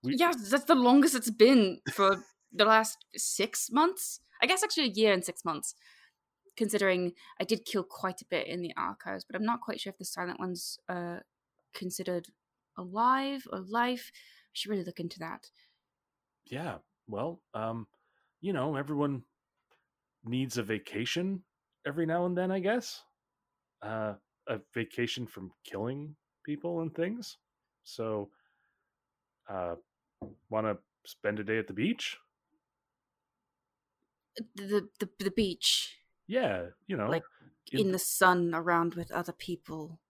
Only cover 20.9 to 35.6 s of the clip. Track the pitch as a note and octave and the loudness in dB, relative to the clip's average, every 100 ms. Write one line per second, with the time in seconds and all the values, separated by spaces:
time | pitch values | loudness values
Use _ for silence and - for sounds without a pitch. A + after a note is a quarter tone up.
20.9 | G#2 B2 E3+ F#3+ F#3+ _ _ _ _ C#3+ | -4 -2 -2 -2 -4 _ _ _ _ -6
21.9 | D3 D#3+ E3+ F3+ F3+ F#3 F#3+ F#3 A#3+ - | -2 0 2 2 0 0 0 2 0 -2
22.9 | - _ _ _ _ _ _ _ _ G#2 | -14 _ _ _ _ _ _ _ _ -8
23.9 | A2 G#2+ G2+ _ _ - A2 - - A2+ | -4 -4 -6 _ _ -8 -8 -6 -6 -6
24.9 | - A#2 - A#2 - F#2 _ - G2 A#2 | -2 -4 -4 -8 -10 -16 _ -12 -6 -4
25.9 | C3+ D3+ D3 _ _ - D3 E3+ E3+ E3 | -6 -10 -16 _ _ -10 -6 -4 -4 -4
26.9 | - F3 A#3+ - - _ _ _ _ - | -2 -4 -4 -10 -18 _ _ _ _ -18
27.9 | - A2+ G#2+ G2+ _ _ _ _ _ _ | -8 -4 -4 -6 _ _ _ _ _ _
28.9 | _ _ _ _ _ - G2 F2 E2+ _ | _ _ _ _ _ -10 -6 -4 -6 _
29.9 | _ _ _ - - _ A2 A2 G2 _ | _ _ _ -18 -18 _ -2 0 -4 _
30.9 | _ - - G#2 G#2+ G#2 A2 - F#2+ D#3 | _ -20 -6 -4 -2 -2 -2 -2 -2 -2
31.9 | A#3 - - _ _ _ _ _ _ _ | -2 -6 -8 _ _ _ _ _ _ _
32.9 | _ _ _ _ _ _ _ _ _ _ | _ _ _ _ _ _ _ _ _ _
33.9 | _ _ _ _ - A3 - G3 G#3 G3 | _ _ _ _ -14 -14 -12 -2 -2 -2
34.9 | _ G3 _ F#3+ G3 G3+ E3+ | _ -8 _ -2 0 0 2